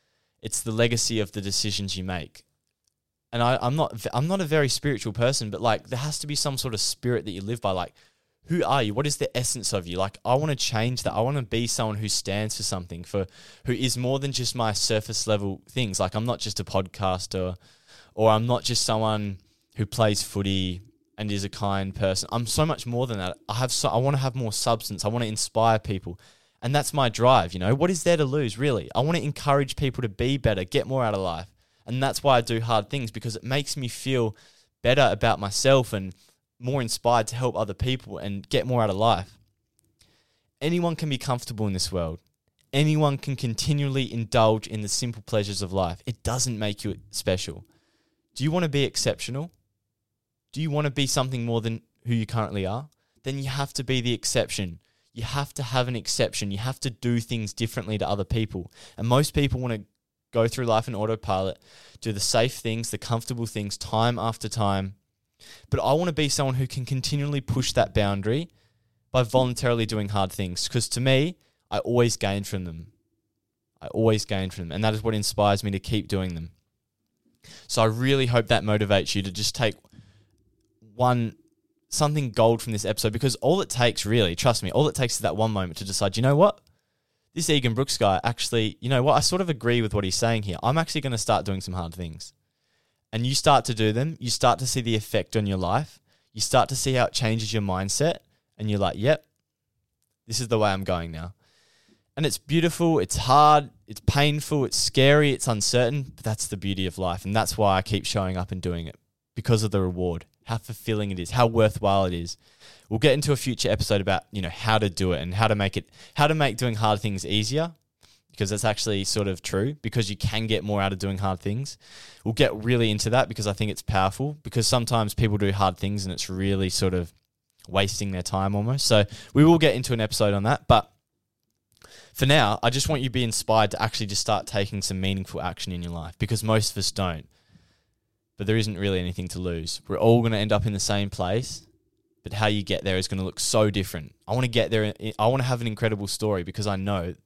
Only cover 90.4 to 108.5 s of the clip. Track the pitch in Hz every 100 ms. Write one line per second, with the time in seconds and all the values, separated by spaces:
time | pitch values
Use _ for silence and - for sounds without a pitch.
90.4 | 101 85 120 156 165 156 135 113 - 101
91.4 | 90 95 98 92 82 87 85 80 - _
92.4 | _ _ _ _ _ _ _ 113 123 139
93.4 | 151 135 - 110 107 110 156 160 123 -
94.4 | 123 117 131 135 117 110 - 107 - 110
95.4 | 101 95 87 113 151 - _ _ _ 110
96.4 | - 127 104 131 135 127 117 - 117 113
97.4 | 107 110 101 92 98 - 156 - _ _
98.4 | _ - 107 101 95 - 120 156 _ _
99.4 | _ _ _ _ _ _ _ _ - 113
100.4 | 117 113 104 95 95 87 85 80 90 -
101.4 | _ _ _ _ _ _ _ - 151 -
102.4 | - 165 165 - 170 156 92 - 123 139
103.4 | 151 151 139 - - 107 - 143 147 147
104.4 | - 151 127 - - - 135 147 147 131
105.4 | - 107 - 123 120 143 127 - 113 107
106.4 | - 98 98 95 92 95 90 87 95 110
107.4 | 98 - 104 95 - 101 - 104 92 92
108.4 | 92